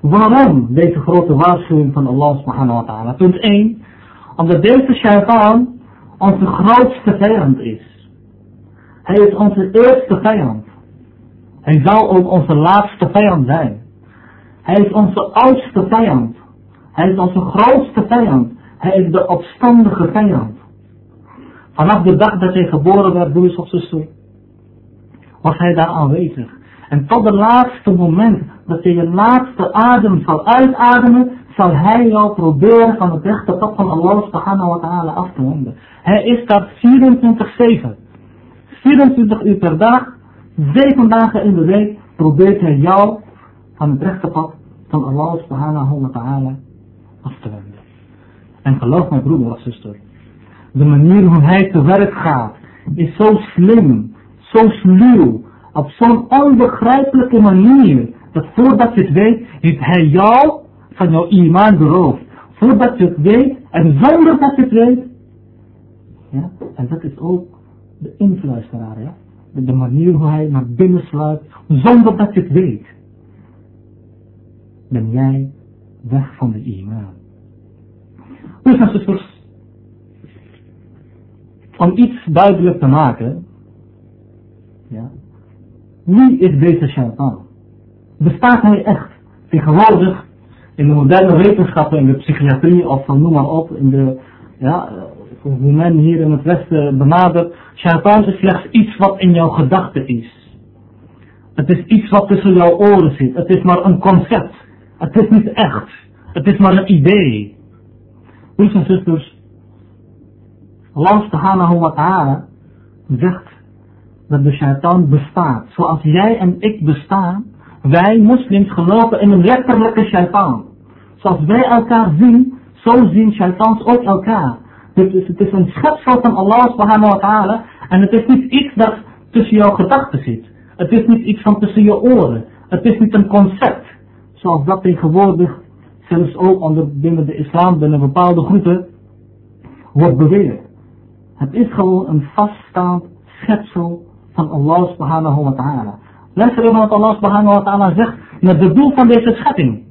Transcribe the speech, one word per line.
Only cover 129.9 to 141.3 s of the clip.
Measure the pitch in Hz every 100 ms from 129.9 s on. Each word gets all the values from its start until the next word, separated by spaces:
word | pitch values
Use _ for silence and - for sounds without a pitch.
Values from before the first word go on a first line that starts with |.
| 277 277 131
zit. | - 113 - - - -
Het | 175
is | 233 226
niet | 226
iets | - 202
van | 214 208
tussen | 208 220
je | 208 208
oren. | 240 247 143 117 - - _
Het | 180
is | 240 -
niet | 214
een | 214 202
concept, | 202 190 - 254 - - - _ _ _
zoals | _ 185 165
dat | 143 190
tegenwoordig | 185 170 160 170 196 170 175 - - _ _ _ _
zelfs | 170 151 -
ook | 185 190
onder, | 160 156 151 143
binnen | 160 165 147
de | -
islam, | 143 165 180 170
binnen | 151 151
bepaalde | 139 139 180 170
groepen, | 147 196 175 180 180 - _ _ _ _ _ _ - - -
wordt | 139 165 131
beweerd. | 156 196 170 104 - _ _ _ _ _ _